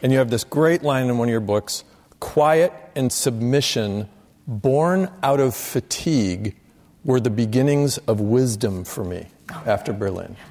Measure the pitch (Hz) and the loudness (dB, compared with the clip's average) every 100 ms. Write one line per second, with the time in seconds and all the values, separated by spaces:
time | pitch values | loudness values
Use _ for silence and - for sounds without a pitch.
0 | 127 131 123 113 - 143 160 170 147 131 | 2 2 2 0 -2 2 2 2 0 0
1 | 127 120 120 113 104 104 - - - _ | 0 0 0 0 0 -2 -2 -8 -12 _
2 | _ _ - - 151 160 175 - - - | _ _ -4 2 4 6 4 0 -10 -4
3 | 127 - 139 113 120 139 139 123 104 101 | -2 0 -2 0 0 2 2 0 -2 -4
4 | 101 - _ _ - 107 131 139 170 185 | -6 -12 _ _ -10 -2 2 2 2 2
5 | 185 - 139 139 131 - - 131 - - | -2 -2 0 2 2 -2 -6 -6 -6 -6
6 | 170 147 98 90 101 - _ _ _ _ | 0 0 0 -2 -6 -10 _ _ _ _
7 | - 127 117 107 110 123 139 143 143 - | 0 0 0 0 0 2 2 2 0 -2
8 | - 107 104 123 127 107 113 92 87 - | -2 0 2 2 2 0 -4 -4 -8 -8
9 | 92 90 - - - - 113 101 - 104 | -8 -8 -12 -20 -18 -8 -2 -2 -2 -4
10 | 101 90 90 98 - | -4 -6 -10 -16 -12